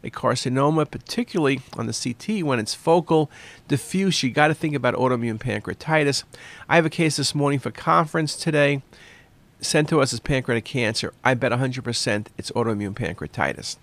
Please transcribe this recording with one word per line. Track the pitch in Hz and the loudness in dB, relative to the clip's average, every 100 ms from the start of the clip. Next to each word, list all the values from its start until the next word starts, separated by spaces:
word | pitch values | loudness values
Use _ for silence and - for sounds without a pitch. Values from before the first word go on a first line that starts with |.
A | 117 | -10
carcinoma, | - 117 123 120 127 143 160 151 | -4 -2 0 -2 0 2 2 0
particularly | - - - 240 185 143 135 - - | -6 -8 -6 -4 0 0 0 -6 -8
on | 113 | -6
the | |
C | 113 131 | -4 -6
T, | 117 - 214 | -6 -4 -2
when | 156 123 | 0 0
it's | 104 | -2
focal, | - - 170 156 160 151 - - - - | -4 2 2 4 2 2 -4 -20 -20 -4
diffuse, | 143 - 185 196 165 | -4 -2 0 0 0
you | 131 | 0
gotta | 113 151 | 2 2
think | 151 160 | 2 -2
about | 143 123 - | 0 0 2
autoimmune | 127 123 117 110 | 0 2 -2 -4
pancreatitis. | 127 104 - - - 156 143 131 - - - - - | -4 -4 -4 -8 0 2 2 0 -6 -20 -20 -20 2
I | 165 | 2
have | 156 | 4
a | |
case | - 160 143 | 2 0 2
this | 135 147 | -2 0
morning | 143 143 | 0 0
for | 120 | -4
conference | 110 - 165 160 165 151 - | -6 2 4 4 0 -2 -2
today, | - 151 143 143 - - - - _ _ _ _ | -2 2 2 2 -6 -20 -20 -20 _ _ _ _
sent | - 156 151 | 0 0 4
to | 160 | 4
us | 135 | 2
as | 120 | 0
pancreatic | - 135 123 117 | -2 -2 0 -2
cancer. | - 135 113 110 98 - | -2 -2 0 -2 -6 -2
I | 127 | 0
bet | 127 127 | 2 2
a | 120 | 0
hundred | 131 127 | 0 -2
percent | 123 117 - 104 104 - | -4 -4 0 -2 -4 -10
it's | - | -6
autoimmune | 123 113 104 104 | -2 0 0 -4
pancreatitis. | 101 104 90 73 - 69 - - - | -4 -6 -4 -8 -2 -2 -2 -10 -14